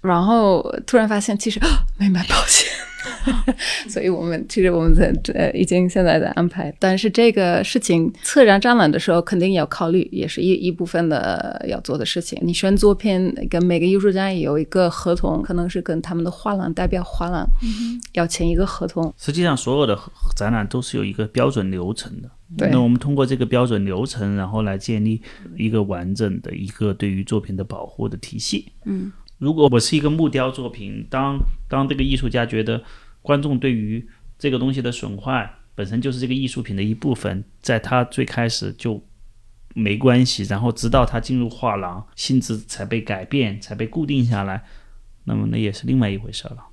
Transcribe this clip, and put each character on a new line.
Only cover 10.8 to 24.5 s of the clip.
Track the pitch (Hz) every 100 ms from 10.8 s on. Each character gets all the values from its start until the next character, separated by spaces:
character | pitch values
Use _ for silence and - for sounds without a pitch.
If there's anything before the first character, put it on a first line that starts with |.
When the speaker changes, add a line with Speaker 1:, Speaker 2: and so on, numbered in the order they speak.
| 175
Speaker 1:
分 | 170 165
的 | 147 95 87 - - -
要 | -
做 | - 156
的 | 113
事 | 175
情。 | 170 -
你 | 175
选 | 175 196 202
作 | 208
品 | 196 214 190 185 - -
跟 | 170
每 | 180 170
个 | 175
艺 | 196
术 | 202
家 | 190 196
也 | 185
有 | 147 147
一 | 156
个 | 190 180
合 | - 180 175
同， | - 160
可 | - 175
能 | 175
是 | 180
跟 | 175 160
他 | 151
们 | 170
的 | 170
画 | - 214 202
廊， | 175
代 | 165 180
表 | 185
画 | 180 - 170
廊 | 175 185 -
Speaker 2:
嗯 | 233
哼。 | 214 233 240 -
Speaker 1:
要 | - 170
签 | - 170
一 | 170
个 | 190
合 | - 170
同。 | 165 160 -
Speaker 3:
实 | -
际 | 156
上 | 175 131
所 | - 139
有 | 135
的 | 101 - - - -
展 | 104
览 | 117 101
都 | 127
是 | 127 113
有 |
一 | 101
个 | 101 107
标 | 127 135
准 | 131 95
流 | 92 90
程 | 110 - 110
的。 | 117 - - 160
Speaker 1:
对。 | 127
Speaker 3:
那 | 127
我 | 120
们 | 120
通 | 143 143
过 | 131
这 | 131
个 | 120
标 | 123 123
准 | 107
流 | 98 92 135
程， | 120 101 101
然 |
后 | 95